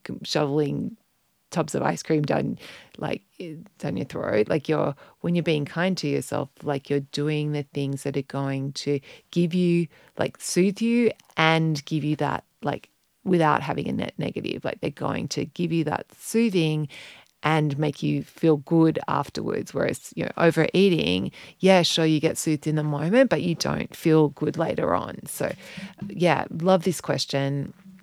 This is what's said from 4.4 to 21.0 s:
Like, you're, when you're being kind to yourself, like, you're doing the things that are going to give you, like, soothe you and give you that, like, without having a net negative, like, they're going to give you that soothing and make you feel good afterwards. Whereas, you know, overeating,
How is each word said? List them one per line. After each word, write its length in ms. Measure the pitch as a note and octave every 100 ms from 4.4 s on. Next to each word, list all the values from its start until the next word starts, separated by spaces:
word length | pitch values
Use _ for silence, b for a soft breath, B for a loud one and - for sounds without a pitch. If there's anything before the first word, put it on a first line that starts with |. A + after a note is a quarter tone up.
| -
Like, 200 | D#3 -
you're, 280 | D3+ D3 C#3 B _
when 160 | E3+ F3
you're 80 |
being 200 | E3 D3+
kind 320 | C#3+ - F#3 F#3
to 100 | D3
yourself, 400 | C#3 - B2+ C3 -
like, 260 | D3 C#3 -
you're 100 | C#3+
doing 520 | C#3 - D3 D3+ D3+
the 100 | D3
things 400 | C#3+ C#3+ C#3 C#3
that 140 | C#3+ C#3
are 60 |
going 500 | C3+ C#3 C#3 C3+ C#3
to 260 | C#3 - C#3+ B B _
give 240 | F3 F3
you, 320 | F3+ F3 E3+ E3+ b b -
like, 220 | - -
soothe 400 | - - F#3+ G3
you 320 | A#3 A#3 A#3 - _ -
and 460 | D#3+ D#3+ D#3+ D3+
give 180 | - D#3
you 140 | D3 D3+
that, 280 | C#3+ - - _
like, 280 | - - - _ _ _
without 400 | - F3 D#3 C#3
having 260 | D3 E3 -
a 40 |
net 220 | - - -
negative, 460 | - - - -
like, 160 | - -
they're 100 | -
going 380 | C#3+ - - -
to 160 | -
give 280 | - - F3
you 120 | E3
that 220 | D3 - - -
soothing 720 | - A3 A#3 F#3 D#3+ D3+ D3 B B B B _
and 340 | D3+ D#3 D3+ C#3
make 240 | D3+ C#3
you 220 | D3+ D3
feel 320 | C3+ - E3 D3
good 400 | C3+ E3 D#3+ D#3 -
afterwards. 680 | C#3 D3 - - - -
Whereas, 400 | - - C3 - -
you 80 |
know, 80 | - -
overeating, 920 | E3 D#3+ D#3 F3+ G3 D#3+